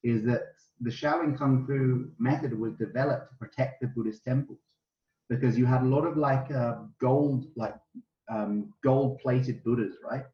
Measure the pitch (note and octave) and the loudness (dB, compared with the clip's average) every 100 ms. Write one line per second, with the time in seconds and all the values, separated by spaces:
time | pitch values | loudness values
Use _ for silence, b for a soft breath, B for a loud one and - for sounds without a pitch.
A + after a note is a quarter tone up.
0 | A#2+ A2+ A2+ A#2+ - _ _ _ A#2+ - | 0 0 2 -2 -4 _ _ _ -8 -2
1 | D3+ E3 D#3 C3+ C#3 C3 B2+ C#3 C3 B2 | 0 0 0 0 2 2 2 0 2 0
2 | - - B2 D#3 C#3+ A2 A2+ - A2 B2 | -2 -2 0 2 0 -2 -4 -4 -4 -2
3 | A2+ A2 - - G#2+ - C3 - B2 A#2 | 0 -2 -6 -16 -12 -4 -4 -2 -6 -4
4 | A2 G#2+ - C3 D3 - _ _ _ _ | -4 -6 -2 -2 -2 -12 _ _ _ _
5 | _ _ _ B2 B2+ A2 B2 B2+ B2+ C#3 | _ _ _ 0 2 4 4 4 4 2
6 | E3 D3+ C#3+ C3 - C3+ A#2+ A2 - _ | 2 0 2 0 0 -2 -2 -4 -12 _
7 | C3 C#3 D3 B2+ - - G#2+ - _ - | 2 4 2 0 -4 -6 -6 -8 _ -20
8 | _ _ - A2 G#2 G#2 G2+ - C3+ C3+ | _ _ -8 -4 -2 -2 -4 -2 2 4
9 | C3+ - C3 B2+ B2+ G#2+ A2+ A#2 G2 - | 2 -2 0 0 0 -4 0 0 0 -6
10 | - C3 - | -8 -8 -8